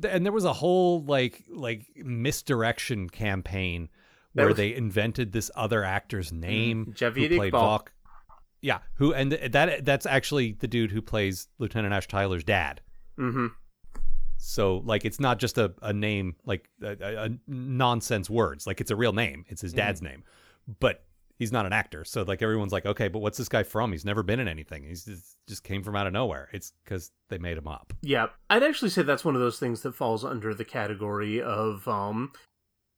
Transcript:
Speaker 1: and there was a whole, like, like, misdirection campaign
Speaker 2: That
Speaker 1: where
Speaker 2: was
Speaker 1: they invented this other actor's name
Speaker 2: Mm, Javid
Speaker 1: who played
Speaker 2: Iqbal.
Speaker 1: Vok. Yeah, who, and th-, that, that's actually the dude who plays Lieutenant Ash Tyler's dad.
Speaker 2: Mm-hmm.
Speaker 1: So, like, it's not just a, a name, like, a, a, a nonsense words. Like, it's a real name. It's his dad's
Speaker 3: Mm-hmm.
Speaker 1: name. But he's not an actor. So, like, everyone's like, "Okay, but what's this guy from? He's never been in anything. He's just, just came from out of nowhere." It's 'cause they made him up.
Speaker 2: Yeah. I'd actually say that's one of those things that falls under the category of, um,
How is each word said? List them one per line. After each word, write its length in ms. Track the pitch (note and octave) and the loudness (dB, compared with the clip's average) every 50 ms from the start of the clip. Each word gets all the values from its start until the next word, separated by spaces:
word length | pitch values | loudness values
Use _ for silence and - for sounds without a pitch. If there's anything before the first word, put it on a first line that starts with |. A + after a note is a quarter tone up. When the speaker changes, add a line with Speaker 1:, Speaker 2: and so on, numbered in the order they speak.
| D#3+ | -2
Speaker 1:
and 220 | G#3 F#3+ F3+ F3 | 0 2 2 2
there 80 | G3+ G3+ | 2 2
was 100 | A3 F#3 | 2 2
a 80 | E3+ B2 | 2 0
whole, 480 | - C#3+ F3+ F3+ F#3 F3+ F3+ F3 E3+ D3 | 2 2 4 6 6 6 6 4 2 2
like, 380 | C#3+ C#3+ C3+ B2+ A#2+ - - - - | 2 2 2 2 2 -2 -6 -20 -16
like, 360 | - - C3+ A#2 A#2 G#2+ A#2 - - | -12 -8 -6 -6 -6 -6 -8 -18 -18
misdirection 1120 | - F#3 C3 B2 A2+ A#2 C#3 C#3+ - - - C3+ A#2 A2 A#2 A#2 - - - B2+ G#2 F#2 E2+ | -12 -8 -4 -2 0 0 0 0 -2 0 0 2 2 2 2 0 0 -2 -4 -2 -2 -4 -6
campaign 800 | - - A2+ G#2 G2 F#2+ F2+ - G2 G2 F#2 F2+ E2+ E2+ E2 D#2+ _ _ _ _ _ _ _ _ - | -6 -4 -2 0 0 -2 -2 -4 -4 -2 -2 -2 -2 -4 -6 -10 _ _ _ _ _ _ _ _ 2
Speaker 2:
That 60 | C#3 | 4
Speaker 1:
where 60 | C#3+ - | 6 6
Speaker 2:
was 80 | - | 6
Speaker 1:
they 180 | G#2+ G2+ G#2 A#2 | 4 2 0 0
invented 560 | C3+ A#2 G#2+ F#2 A2 G#2 A2+ G#2 B2 B2 G#2 | -2 -2 0 0 0 0 0 0 -2 -4 -2
this 180 | F#2+ A2+ - - - | -2 -4 -4 -4 -4
other 280 | - A2+ G#2 A#2+ A2 G2+ | -4 -2 0 2 2 2
actor's 480 | F#2 F#2+ G2+ - - - G2 F2 D2+ E2 | 2 0 -2 -2 -4 -6 -6 -6 -6 -6
name 540 | E2 E2 F2 G#2+ A2 A2+ A#2 A2+ A2 A2 | -6 -4 -2 0 0 0 0 0 -2 -4
Speaker 2:
Mm, 60 | A2 G#2 | -6 -4
Javid 360 | - B2 A#2+ A#2 C3+ C#3+ D3+ | -2 -2 0 0 0 2 2
Speaker 1:
who 60 | C3+ | 2
played 160 | A2 G2+ F#2+ - | 2 2 4 4
Speaker 2:
Iqbal. 260 | B2 A2+ G#2 G#2+ G#2 | 4 6 6 4 2
Speaker 1:
Vok. 80 | - - - - - - - - - - - - - _ _ - | -2 -6 -20 -20 -20 -20 -20 -20 -20 -20 -20 -20 -20 _ _ -6
Yeah, 180 | - C#3+ A#2+ F#3 - - - | -2 -2 -2 -2 -2 -6 0
who, 180 | - C#3 D3 D#3 | 4 4 4 4
and 180 | C3+ C#3 C#3 | 4 2 0
th-, 220 | D3+ D#3+ C#3 B2+ A2 | 0 -2 -2 2 4
that, 320 | C#3 D#3 F3 D3+ C3+ C#3 | 4 4 4 2 0 2
that's 200 | D3 C#3 C3+ - | 2 2 2 2
actually 460 | E3+ C3+ C3+ - - D3 C#3+ B2+ A2+ | 2 0 0 0 2 0 0 0 0
the 160 | G#2 - - | -2 -4 -4
dude 240 | A2+ A#2 A#2+ A2+ G#2 | -2 0 2 2 2
who 100 | G2+ A2 | 0 -4
plays 460 | G#2+ - - G#2+ G2+ G2 F#2+ F#2 - _ _ - | -4 -2 0 0 0 0 -2 -4 -8 _ _ -6
Lieutenant 340 | B2+ G#2 - A#2 G#2 G2 G2+ | -6 -2 -2 -2 0 0 0
Ash 140 | G2 - - | 0 -2 0
Tyler's 340 | - G2+ G2 G2 F#2 E2+ D#2 | 0 0 2 2 0 -2 0
dad. 380 | - G#2 F#2 D#2+ C#2 C2+ - - - - - - - - | 2 2 2 2 0 -4 -10 -16 -20 -20 -20 -18 -14 -8
Speaker 2:
Mm-hmm. 300 | - B2+ B2 A#2 C3 A#2+ A2+ - - - - _ _ - - - - - - - - - - - | -4 -2 -2 0 -2 -2 -4 -6 -10 -20 -20 _ _ -16 -8 0 4 6 8 8 8 8 6 4
Speaker 1:
So, 460 | - - - - - G#2 G2 F#2 F#2+ B2+ | 4 2 0 2 2 4 4 4 2 0
like, 180 | A2+ A2 G#2 - | 0 0 2 0
it's 140 | A2 - - | 0 -2 2
not 200 | C#3 C3 A#2+ G2 | 2 2 2 2
just 180 | C3 A2+ - | 0 0 2
a, 160 | B2 A2 F#2+ F2 - | 2 2 2 0 -4
a 120 | - G#2+ G2+ | -4 -2 -2
name, 420 | G2+ G#2+ G#2+ G#2 G2 F#2+ F#2 E2+ _ - | 0 0 0 0 0 -2 -4 -6 _ -4
like, 240 | - G2+ F2+ _ _ _ - A2 | -4 -4 -4 _ _ _ -12 -10
a, 120 | G#2 G#2 G2 | -10 -8 -8
a, 240 | F#2+ G2+ A2 G#2+ A2 | -8 -8 -6 -4 -4
a 40 | A2 A#2 B2+ - | -6 -6 -6 -8
nonsense 800 | - C#3 B2+ B2+ C3+ C3 B2+ C3 B2 A#2+ A#2 - - A#2+ G#2 F#2 - | -10 -10 -8 -6 -4 0 2 4 4 2 2 0 0 -2 -2 -2 0
words. 380 | G#2+ A#2 G#2+ E2 C#2 D2 - | 2 2 2 2 0 -4 -6
Like, 140 | G2 G2 - | -6 -4 -4
it's 100 | - - | -2 -2
a 40 | A2 | 0
real 160 | G2+ B2 A2+ F#2+ | 2 2 2 2
name. 320 | G#2+ A2+ E2 C#2 C#2+ E2+ | 2 0 -2 -4 -8 -12
It's 140 | - F#2+ - | -14 -12 -10
his 120 | - F2 E2 | -8 -4 -2
dad's 260 | G#2+ G#2 G#2 G2 D#2+ | 0 0 0 0 -4
Speaker 3:
Mm-hmm. 80 | E2 D2 | -6 -12
Speaker 1:
name. 140 | C2 C#2 - _ _ _ _ _ _ _ - - G#2+ - | -12 -14 -20 _ _ _ _ _ _ _ -16 -14 -6 2
But 260 | C#3 A#2 F2+ - - _ _ _ _ _ _ | 2 2 2 0 -10 _ _ _ _ _ _
he's 160 | - B2 G#2 A2+ | -6 -4 0 0
not 120 | A#2+ G#2 | 0 0
an 40 | F#2 | 2
actor. 320 | G2+ G#2+ F#2+ - - D2+ D#2+ | 2 0 0 -2 -6 -14 -12
So, 200 | - - A#2+ F#2+ | -6 -4 -4 -2
like, 180 | F#2 G2 F#2 | -2 -2 0
everyone's 320 | A2+ A2 A2 A2 G#2 F#2+ G2+ | 2 2 2 2 0 0 -2
like, 120 | F#2 F2 | -2 0
"Okay, 220 | G2 G#2 - A2+ | 0 0 0 0
but 120 | G2 E2+ A2 | -2 -2 -2
what's 180 | G#2 G#2 - | -2 -2 -4
this 100 | - A#2+ | -4 -6
guy 160 | - - A2+ G2 | 0 0 0 0
from? 300 | - - G#2+ A#2 A2+ F#2 | 0 0 -2 0 0 -2
He's 100 | D#2 D2+ | -4 -2
never 200 | G2+ G2+ A2 G2 | -2 -2 0 0
been 180 | F2+ G#2+ B2+ | 0 0 0
in 80 | B2+ F#2+ | 0 -4
anything. 340 | D#2+ D#2 D2+ - E2 D2+ C#2 | -6 -8 -10 -12 -14 -14 -12
He's 220 | D2+ F2 E2+ - | -12 -14 -14 -12
just, 320 | G#2+ G2+ E2+ - - - _ _ | -14 -16 -16 -18 -20 -20 _ _
just 160 | - G#2 - - | -16 -16 -14 -8
came 180 | - G2 G2 | -6 -6 -6
from 140 | F#2 G#2+ G2+ | -4 -4 -2
out 100 | G2+ G2+ | -2 -2
of 60 | F#2+ | 0
nowhere." 380 | F2+ G#2+ C3 G#2+ D2+ C2+ C#2 - | 0 0 -2 -2 -4 -6 -10 -12
It's 220 | - F#2+ - - _ _ _ | -12 -12 -12 -14 _ _ _
'cause 260 | - G2+ F#2 E2+ - _ _ _ - | -8 -8 -8 -8 -10 _ _ _ -10
they 80 | G2+ | -10
made 200 | E2+ F2 F2 E2 | -8 -6 -6 -6
him 100 | D#2 D2 D#2 | -6 -6 -10
up. 240 | D2 - - - - - | -10 -12 -10 -12 -12 -8
Speaker 2:
Yeah. 260 | - C#3 C3+ A#2+ A2 - - - _ - | -2 0 0 0 0 -2 -4 -6 _ 4
I'd 140 | G3 A#3 C#4 | 4 6 6
actually 260 | D4+ D4 - C4 G3 | 4 2 2 0 0
say 140 | - F#3 D#3 | 2 2 2
that's 200 | C#3 C#3 B2+ - | 2 2 0 2
one 120 | E3+ C#3 | 0 2
of 60 | B2+ | 2
those 160 | B2 A#2+ A2+ | 2 0 0
things 260 | - C#3 B2 A#2 A2 - | -2 -4 -4 -4 -4 -6
that 100 | C3+ A#2+ | -8 -6
falls 300 | - C#3 A#2 A2+ G#2+ A#2 | -2 -2 0 0 -2 -2
under 280 | C#3 C3+ A#2 G2+ A2 G#2+ | -6 -6 -6 -4 -6 -4
the 120 | G2 A2 | -6 -8
category 760 | - - B2 G#2+ G#2 G#2+ F#2+ G#2+ G#2 G#2 G2+ G#2 G#2+ G#2+ A#2+ | -8 -6 -6 -4 -4 -4 -4 -4 -4 -4 -2 -2 -2 -2 -2
of, 460 | - A#2+ G#2 G#2+ A2 A2 G#2 G2 G2 | -2 -2 -2 0 0 -2 -2 -4 -4
um, 460 | B2 A2 G2+ G2+ G#2 G#2+ A2+ B2+ C#3 - - - _ _ _ _ _ _ _ _ _ _ | -2 -2 -2 -2 -2 -2 -4 -6 -6 -10 -18 -20 _ _ _ _ _ _ _ _ _ _